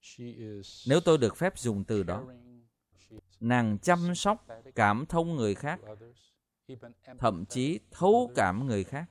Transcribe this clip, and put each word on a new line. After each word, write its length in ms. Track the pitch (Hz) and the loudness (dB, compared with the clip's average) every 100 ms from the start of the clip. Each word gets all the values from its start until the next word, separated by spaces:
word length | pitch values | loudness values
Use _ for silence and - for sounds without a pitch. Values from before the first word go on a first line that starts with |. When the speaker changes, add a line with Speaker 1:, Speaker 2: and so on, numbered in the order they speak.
Speaker 1:
She 240 | - - | -20 -16
is 600 | 120 110 113 104 98 - - | -14 -12 -12 -12 -14 -12 2
Speaker 2:
Nếu 120 | 151 | 2
tôi 180 | 175 160 | 6 4
được 180 | 117 - | 4 0
phép 220 | 175 - | -4 -2
dùng 260 | 123 101 | -4 -4
từ 180 | 98 110 | -2 -2
đó, 220 | 87 92 127 | -2 -6 -8
Speaker 1:
caring, 360 | 123 120 120 120 _ _ _ | -20 -20 -20 _ _ _ _
she 160 | _ 107 | _ -20
is 60 | _ _ | _ _
Speaker 2:
nàng 380 | 113 123 117 101 | 0 2 2 0
chăm 360 | - 175 175 | 2 2 2
sóc, 240 | 175 202 220 _ | -2 0 -2 _
Speaker 1:
sympathetic 260 | 113 131 | -20 -14
Speaker 2:
cảm 320 | - 104 104 156 | 2 2 2 0
thông 300 | 165 170 160 | 0 0 0
người 180 | 110 | 0
khác, 260 | 98 143 175 107 | 0 -4 -8 -12
Speaker 1:
to 60 | |
others, 260 | 107 117 123 _ _ _ _ _ | -20 -20 _ _ _ _ _ _
even 260 | 131 120 120 - 123 | -18 -18 -20 -20 -2
Speaker 2:
thậm 260 | 123 92 98 | -2 -2 -6
chí 160 | 127 131 | -4 -2
Speaker 1:
empathetic 220 | 190 _ | -4 _
to 60 | - | 0
Speaker 2:
thấu 260 | 180 220 | 4 4
Speaker 1:
others. 120 | 247 247 | 4 2
Speaker 2:
cảm 300 | 101 95 135 | 2 0 -2
người 180 | 107 | -2
khác. 200 | 95 139 170 | -2 -8 -12